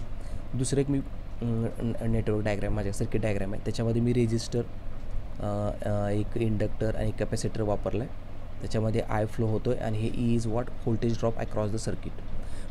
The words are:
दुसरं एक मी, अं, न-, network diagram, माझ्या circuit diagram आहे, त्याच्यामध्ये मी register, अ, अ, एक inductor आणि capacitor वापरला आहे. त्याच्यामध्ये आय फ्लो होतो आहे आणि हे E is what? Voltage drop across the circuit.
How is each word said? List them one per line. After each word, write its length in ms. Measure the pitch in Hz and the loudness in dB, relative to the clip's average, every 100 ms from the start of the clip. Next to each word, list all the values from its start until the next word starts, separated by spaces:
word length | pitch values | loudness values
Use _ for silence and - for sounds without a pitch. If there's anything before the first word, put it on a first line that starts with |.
| - - - - - | -4 -4 -4 -4 -4
दुसरं 260 | 127 131 131 | -2 0 2
एक 100 | 139 | 2
मी, 80 | 139 | 0
अं, 680 | - - - - 117 113 117 - | -2 -6 -6 -4 0 0 0 -2
न-, 280 | 117 110 117 | -2 0 2
network 340 | 113 107 107 | 2 2 2
diagram, 300 | 107 101 104 | 2 0 0
माझ्या 180 | 107 98 | 0 0
circuit 280 | 101 113 113 | -2 0 0
diagram 340 | 110 101 98 | 2 0 -2
आहे, 100 | 107 | -2
त्याच्यामध्ये 380 | - 107 113 117 | -2 0 0 2
मी 100 | 120 | 2
register, 500 | 120 113 113 - 120 - - - - - - - - | 4 2 2 0 -2 -2 -4 -4 -2 -2 -2 -2 -4
अ, 40 | 104 101 104 - 107 | -2 0 0 -2 0
अ, 200 | 104 101 | 0 2
एक 180 | 104 101 117 | 0 0 0
inductor 600 | 110 104 107 - 110 110 | 0 2 0 0 0 0
आणि 140 | 110 | 0
capacitor 520 | - 104 113 - 110 | 0 0 0 0 0
वापरला 420 | 104 101 95 101 | 2 2 2 0
आहे. 80 | - - - - - - | -2 -6 -6 -6 -4 -4
त्याच्यामध्ये 400 | 101 110 110 113 | 0 2 2 2
आय 260 | - 110 107 | 2 0 0
फ्लो 200 | - 110 | 2 2
होतो 240 | 110 120 | 2 2
आहे 100 | 123 | 0
आणि 180 | 113 110 | 0 0
हे 100 | 113 | 0
E 320 | 120 120 117 | 2 4 2
is 60 | 117 | 2
what? 140 | 117 | 0
Voltage 500 | 123 - 123 110 120 | 0 -2 0 2 2
drop 180 | 117 117 | 2 2
across 340 | - - 107 107 | 0 0 0 0
the 120 | 107 | 0
circuit. 440 | - 90 - - - - - - - | 0 -2 -4 -4 0 0 0 -2 0